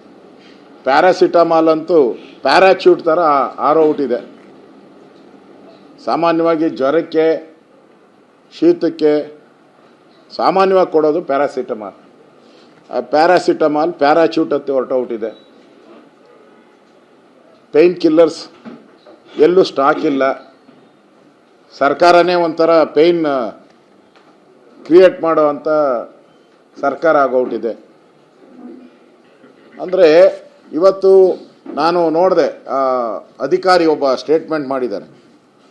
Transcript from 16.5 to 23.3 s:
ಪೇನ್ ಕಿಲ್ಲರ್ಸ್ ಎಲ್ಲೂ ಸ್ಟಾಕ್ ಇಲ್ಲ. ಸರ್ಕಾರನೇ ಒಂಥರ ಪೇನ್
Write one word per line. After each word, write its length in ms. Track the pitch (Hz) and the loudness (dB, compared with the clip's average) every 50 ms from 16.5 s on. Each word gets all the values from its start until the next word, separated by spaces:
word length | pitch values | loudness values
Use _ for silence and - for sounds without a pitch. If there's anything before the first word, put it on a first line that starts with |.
| _ _ _ _ _ _ _ _ _ _ _ _ _ _ _ _ _ _ _ _ _ _ _ - | _ _ _ _ _ _ _ _ _ _ _ _ _ _ _ _ _ _ _ _ _ _ _ -2
ಪೇನ್ 240 | - 147 170 180 175 | 0 2 2 2 2
ಕಿಲ್ಲರ್ಸ್ 520 | 175 - 165 156 165 165 151 - - - - _ - - - - - _ _ _ _ _ - - _ _ - - - | 0 -2 0 2 2 2 2 0 -10 -18 -20 _ -20 -20 -20 -20 -20 _ _ _ _ _ -20 -20 _ _ -14 -2 0
ಎಲ್ಲೂ 240 | 151 165 180 190 | 2 2 4 2
ಸ್ಟಾಕ್ 360 | - - - 139 135 147 165 - | 0 0 -2 -2 0 0 -2 -2
ಇಲ್ಲ. 540 | - 156 139 135 135 135 - - - - _ _ _ _ _ _ _ _ _ _ _ _ _ _ _ _ _ _ _ _ _ _ _ _ - - | -4 -4 -2 -2 -2 -2 -4 -6 -12 -20 _ _ _ _ _ _ _ _ _ _ _ _ _ _ _ _ _ _ _ _ _ _ _ _ -8 -4
ಸರ್ಕಾರನೇ 560 | 139 143 143 - 175 175 175 175 170 180 180 | -2 -2 0 2 2 4 4 4 2 2 0
ಒಂಥರ 500 | 175 170 160 147 - 160 160 170 160 147 | -2 -2 -2 -2 -2 0 2 2 2 2
ಪೇನ್ 420 | - - 147 160 175 175 170 160 147 | 0 2 2 2 2 2 0 -2 -4